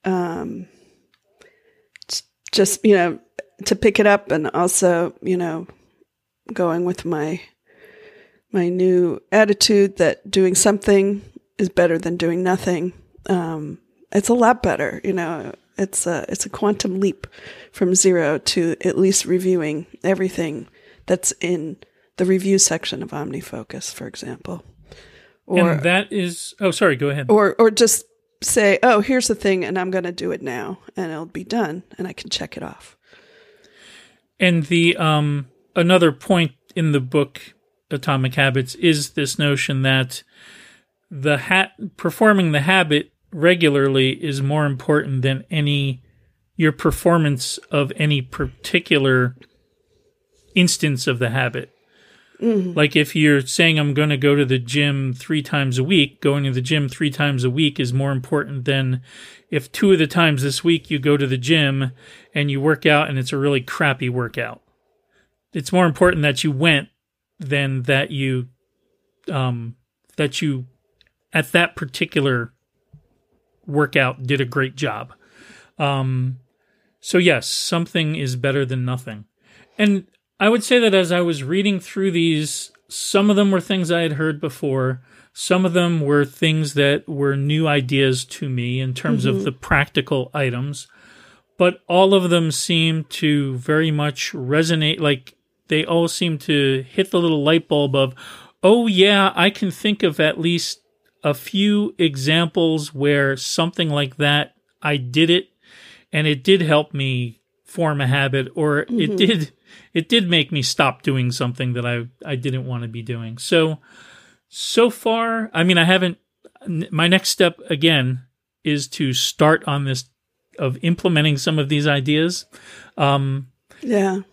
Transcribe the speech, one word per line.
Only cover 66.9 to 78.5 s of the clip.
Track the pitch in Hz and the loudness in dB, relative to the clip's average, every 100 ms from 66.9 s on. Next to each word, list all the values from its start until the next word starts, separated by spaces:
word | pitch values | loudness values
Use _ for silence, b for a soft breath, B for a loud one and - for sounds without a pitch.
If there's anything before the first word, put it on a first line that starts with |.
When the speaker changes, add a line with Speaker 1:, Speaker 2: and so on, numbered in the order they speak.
| _ _ _ _ _ | _ _ _ _ _
Speaker 2:
than | 139 143 135 135 | -6 -4 -2 -4
that | 123 135 143 | 0 -2 -2
you, | 139 135 127 123 _ _ _ _ _ _ _ - | -4 -4 -4 -6 _ _ _ _ _ _ _ -6
um, | 147 131 120 117 - _ _ _ - | -4 -2 -4 -8 -14 _ _ _ -4
that | 147 - | -4 -2
you, | 156 131 127 _ _ _ _ _ _ | -4 -4 -8 _ _ _ _ _ _
at | 170 - | -4 0
that | 175 170 | 0 0
particular | - 143 - 170 156 139 123 117 _ _ _ _ - _ _ _ _ _ _ - | -4 -12 -6 -4 0 0 -2 -4 _ _ _ _ -20 _ _ _ _ _ _ -6
workout, | 143 147 143 131 127 | -2 0 2 0 -2
did | 131 139 | -4 -2
a | |
great | 127 139 131 - | -2 -2 -4 -4
job. | 139 107 123 - b b b b b - | -6 -6 -14 -20 b b b b b -4
Um, | 143 135 131 127 127 127 _ _ _ _ _ _ | -2 -2 -2 -2 -4 -6 _ _ _ _ _ _
so | - 180 | 0 4
yes, | 175 131 - | 4 2 -2
something | - - 170 175 175 156 156 | -6 -2 -2 -2 -2 -2 -4
is | 135 123 | -4 -2
better | 135 | -2